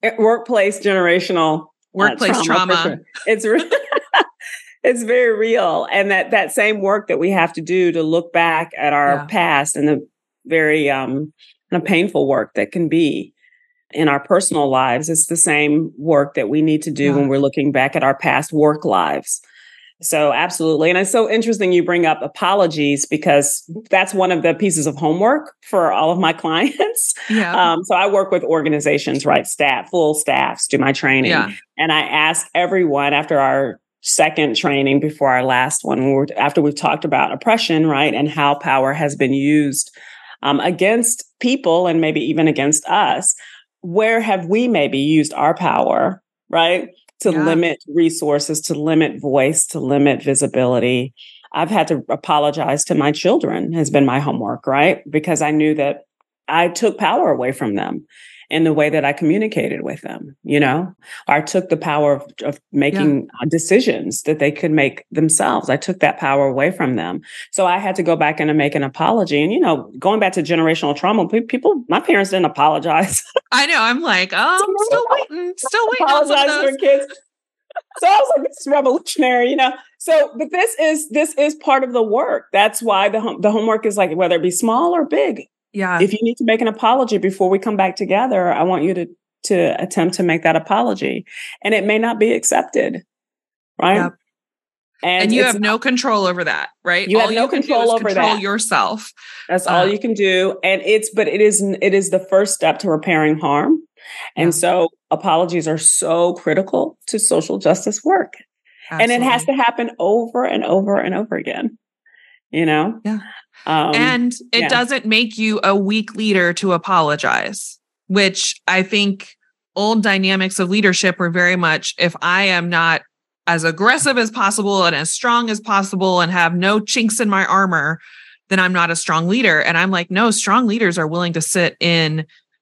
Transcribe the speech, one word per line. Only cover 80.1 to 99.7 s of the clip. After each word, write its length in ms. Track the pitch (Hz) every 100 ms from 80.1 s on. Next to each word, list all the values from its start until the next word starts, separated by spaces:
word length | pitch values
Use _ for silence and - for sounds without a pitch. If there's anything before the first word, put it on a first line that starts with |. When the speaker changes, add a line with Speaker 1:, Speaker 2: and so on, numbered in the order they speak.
| 311 294 330
Speaker 1:
but 120 | 311
this 240 | 359 453 359
is, 300 | 311 311 -
this 240 | 269 311 -
is 200 | 294 302
part 280 | - 269
of 100 | 254
the 100 | 240
work. 440 | 220 226 466 - -
That's 320 | 202 214 -
why 260 | 226 196 202
the 120 | 220
hom-, 200 | 214 190
the 100 | 208
homework 340 | 220 226 269 220
is, 120 | 196
like, 180 | 175 160
whether 200 | 175 170
it 60 |
be 80 | 175
small 420 | 175 226 233 339 349
or 100 | 285
big. 380 | 311 - 214 - _ _ 202
Speaker 2:
Yeah. 240 | 185 175
Speaker 1:
If 140 | 190
you 60 | 208
need 160 | 226 240
to 60 |
make 180 | 226 220
an 60 | 233
apology 500 | 220 226 254 240 208
before 320 | 190 190 185
we 80 | 196
come 180 | 220 202
back 200 | 190 185
together, 560 | 185 196 254 202 180
I 80 | 131
want 220 | 175 180
you 100 | 165
to, 140 | 175 170 - _ _ -
to 360 | 185 165 -
attempt 320 | 190 - 170 180
to 80 |
make 200 | 175 165
that 120 | 165 160
apology. 720 | 160 208 240 196 135 - - - - -
And 100 | 202
it 100 | 214
may 140 | 196 220
not 220 | 233 220
be 120 | 220
accepted, 680 | - - - - - - - - _ _ _ _ _ _ -
right? 140 | 175 196
Speaker 2:
Yep. 180 | 175 - _ _ _ _ _ _ _ _
Speaker 1:
And 200 | 175 180
Speaker 2:
And 100 | 214
you 80 | 240
Speaker 1:
it's 100 | 254
Speaker 2:
have 80 | 202
no 160 | 214 220
control 480 | - 254 262 214 185
over 160 | 180 156
that, 240 | 80 - -
right? 240 | 175 180 190
Speaker 1:
You 80 | 214
Speaker 2:
All 80 | 214
Speaker 1:
have 80 | 226
no 80 |
Speaker 2:
you 40 | 262
can 120 | 302
do 60 | -
Speaker 1:
control 160 | 247
Speaker 2:
is 60 | 233
Speaker 1:
over 160 | 226 214
Speaker 2:
control 180 | 185 170 202
Speaker 1:
that. 60 |
Speaker 2:
yourself. 680 | 196 214 - 156 98 220 - - - - -
Speaker 1:
That's 180 | 185
all 140 | 185